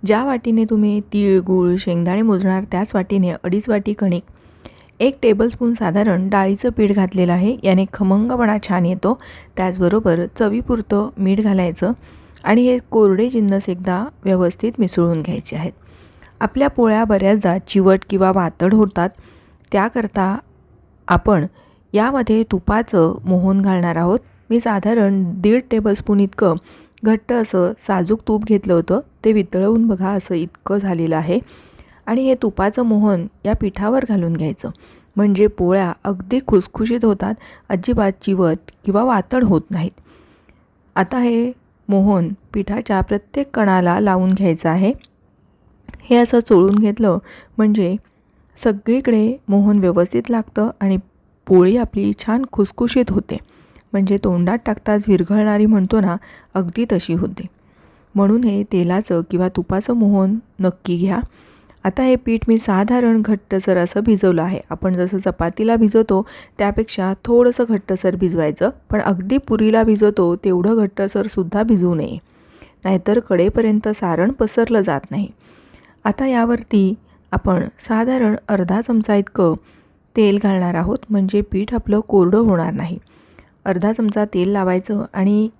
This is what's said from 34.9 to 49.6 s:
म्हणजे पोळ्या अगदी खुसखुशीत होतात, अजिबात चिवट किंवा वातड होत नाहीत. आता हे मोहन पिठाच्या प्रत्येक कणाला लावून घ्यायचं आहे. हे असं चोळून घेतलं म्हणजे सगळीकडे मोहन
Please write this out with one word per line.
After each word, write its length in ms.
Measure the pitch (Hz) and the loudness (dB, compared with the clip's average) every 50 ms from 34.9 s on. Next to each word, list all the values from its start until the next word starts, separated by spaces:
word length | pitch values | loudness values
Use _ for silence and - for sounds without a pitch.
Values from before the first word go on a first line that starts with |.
| - - _ _ _ | -20 -20 _ _ _
म्हणजे 300 | 196 208 208 202 185 208 208 | 0 2 2 4 4 2 2
पोळ्या 440 | 202 - 180 175 185 196 190 175 165 _ _ | 2 0 0 0 2 0 0 -2 -4 _ _
अगदी 340 | 190 202 180 185 185 233 262 262 | -6 -6 -6 -6 -4 -4 -4 -2
खुसखुशीत 580 | - 220 190 185 - _ - 214 226 233 240 226 | 2 0 0 0 0 _ -6 -4 -2 -2 0 0
होतात, 300 | 226 208 190 - 196 220 - - - - - _ _ | 0 0 0 -2 -6 -6 -8 -12 -20 -20 -20 _ _
अजिबात 440 | 202 180 180 - 247 240 208 196 190 - - | -6 -4 -2 -2 0 0 0 0 -2 -4 -4
चिवट 480 | - 196 185 185 165 160 165 _ - _ _ _ | -4 0 2 2 0 0 -2 _ -18 _ _ _
किंवा 200 | - 190 208 226 | -2 0 0 2
वातड 400 | 262 247 202 180 - - 254 254 | 2 0 0 -2 -2 -2 0 2
होत 260 | 208 190 156 160 _ | 2 2 0 0 _
नाहीत. 200 | 190 175 160 190 - - - _ - - _ _ _ _ _ _ _ _ _ _ _ _ _ _ _ | -6 -4 -4 -6 -8 -12 -20 _ -20 -20 _ _ _ _ _ _ _ _ _ _ _ _ _ _ _
आता 220 | - 190 185 - 254 | -4 -4 -2 -2 -2
हे 320 | 247 240 233 226 233 247 254 _ _ _ _ _ _ - | 0 0 0 0 -2 -2 -6 _ _ _ _ _ _ -2
मोहन 400 | 202 196 190 202 202 185 170 165 202 - _ - - | 0 2 2 2 2 2 0 -2 -4 -10 _ -10 -8
पिठाच्या 460 | 208 196 - 202 220 226 - 214 190 | -8 -6 -4 -6 -6 -4 -2 -2 -2
प्रत्येक 500 | 190 - 208 202 - _ _ 285 277 277 | -2 -2 -4 -6 -6 _ _ -6 -6 -4
कणाला 480 | - 240 214 202 190 185 180 175 175 185 | -2 -2 0 2 2 2 2 2 0 2
लावून 320 | 214 202 185 185 185 185 190 | 2 2 2 2 2 0 0
घ्यायचं 360 | 190 196 185 165 165 - 165 | 2 2 0 0 0 0 -2
आहे. 240 | 160 180 190 202 269 - _ _ _ _ _ _ _ _ _ _ _ _ _ _ _ _ _ - - - | 0 2 0 0 -2 -4 _ _ _ _ _ _ _ _ _ _ _ _ _ _ _ _ _ -20 -20 -20
हे 160 | - - 247 | -2 2 4
असं 240 | 240 240 233 - 240 | 4 4 4 2 0
चोळून 340 | 233 - 226 180 180 196 202 | 2 4 4 4 6 4 4
घेतलं 440 | 208 220 208 202 - 226 202 170 180 - - - - - _ _ - | 2 2 0 0 0 0 0 0 0 -4 -10 -20 -20 -20 _ _ 0
म्हणजे 360 | 214 214 208 220 196 175 185 214 - _ _ _ _ _ _ _ _ _ _ - | 0 2 2 2 0 0 -2 -4 -8 _ _ _ _ _ _ _ _ _ _ -4
सगळीकडे 800 | - 240 208 202 - - 233 262 269 - 226 220 214 220 247 277 _ - | -2 -2 -2 -2 -2 -2 -2 0 2 0 2 2 2 0 -2 -6 _ 0
मोहन 300 | 196 202 | 2 2